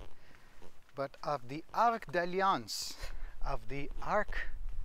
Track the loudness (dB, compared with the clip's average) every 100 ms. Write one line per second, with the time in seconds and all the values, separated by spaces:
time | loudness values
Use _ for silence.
0 | -2 -4 -6 -12 -14 -8 -8 -8 -10 -6
1 | -6 -6 -4 -2 -4 -8 -4 2 4 2
2 | 0 0 0 2 4 2 0 -6 -6 -4
3 | -2 0 -2 2 4 4 0 0 0 0
4 | 2 2 2 2 2 2 2 2